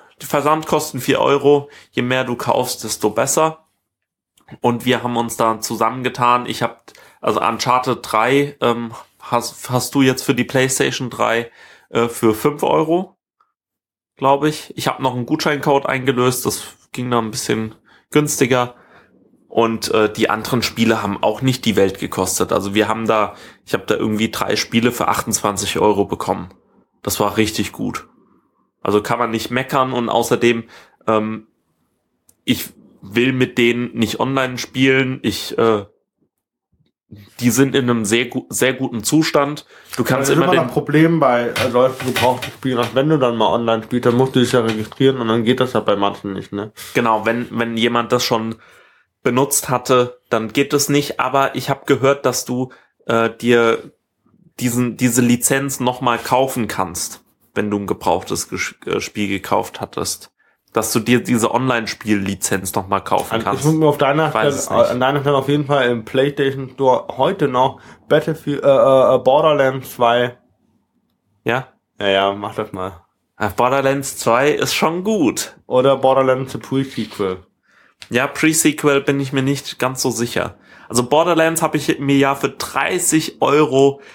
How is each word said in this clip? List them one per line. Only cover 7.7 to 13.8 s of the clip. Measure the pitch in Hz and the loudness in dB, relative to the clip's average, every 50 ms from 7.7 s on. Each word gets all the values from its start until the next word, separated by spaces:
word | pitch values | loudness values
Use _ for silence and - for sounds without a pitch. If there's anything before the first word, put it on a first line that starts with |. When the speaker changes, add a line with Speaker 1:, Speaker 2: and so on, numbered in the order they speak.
| 123 127 - 135 120 - | 0 2 2 0 -4 -4
Speaker 1:
drei, | - - - 107 113 123 135 143 143 143 143 - | -4 -2 0 0 2 2 2 2 2 0 -2 -2
ähm, | - 120 113 117 117 113 117 - - _ _ _ | 0 0 0 -2 -6 -10 -12 -16 -20 _ _ _
hast, | - - 131 120 110 - - - - - | -6 -4 -2 -2 -2 -4 -10 -12 -6 -2
hast | 127 123 123 - - | -2 -2 -2 0 2
du | 139 | 2
jetzt | 135 131 127 131 | 4 2 2 0
für | - - 131 | 0 -2 0
die | 120 120 | 0 -2
PlayStation | - - 131 127 131 - - 135 135 127 - 135 117 | 0 0 0 0 2 0 0 -2 -2 -2 -4 -8 -6
drei, | - - 117 110 113 117 117 - - - - - - _ _ _ | -4 -2 0 0 0 -2 -4 -6 -12 -20 -20 -20 -20 _ _ _
äh, | - 117 117 | -2 0 0
für | 117 - - 120 110 107 | 0 0 2 2 2 2
fünf | - - 147 143 147 | 2 0 -2 -2 0
Euro, | - - 151 160 160 156 165 180 202 - _ _ _ _ _ _ _ _ _ _ _ _ _ _ | 0 0 2 2 2 2 0 0 -2 -4 _ _ _ _ _ _ _ _ _ _ _ _ _ _